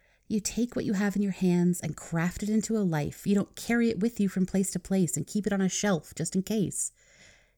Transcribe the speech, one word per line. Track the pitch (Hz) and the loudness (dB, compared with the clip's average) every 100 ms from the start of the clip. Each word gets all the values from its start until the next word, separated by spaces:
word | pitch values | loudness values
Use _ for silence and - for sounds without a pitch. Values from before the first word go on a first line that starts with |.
| _ _ _ | _ _ _
You | 214 | -4
take | 196 - 240 | -2 -2 -2
what | - | -2
you | - | -2
have | 190 202 196 | 0 0 2
in | |
your | 202 | 0
hands | 180 185 175 175 175 | 2 4 4 4 2
and | 160 - | -2 -8
craft | - 165 175 - | -6 -2 -2 -2
it | 208 | 0
into | 220 - 220 | 0 0 0
a | |
life. | 190 156 147 - 190 | 0 0 -2 -4 0
You | |
don't | 202 - | 0 0
carry | - - 240 233 | -6 -2 2 2
it | 180 | 2
with | 233 - | -2 0
you | 196 | 0
from | 190 185 | 2 0
place | 190 196 | 0 0
to | 190 | -4
place | - 190 175 - | -2 0 2 0
and | - | -4
keep | 214 208 | -2 -2
it | |
on | 202 | 0
a | 185 | 0
shelf | - 208 170 - | 0 0 0 -2
just | - 165 | -6 -2
in | 190 | -2
case. | 185 214 170 - - - _ _ - - _ | -2 0 -2 -2 -8 -8 _ _ -20 -20 _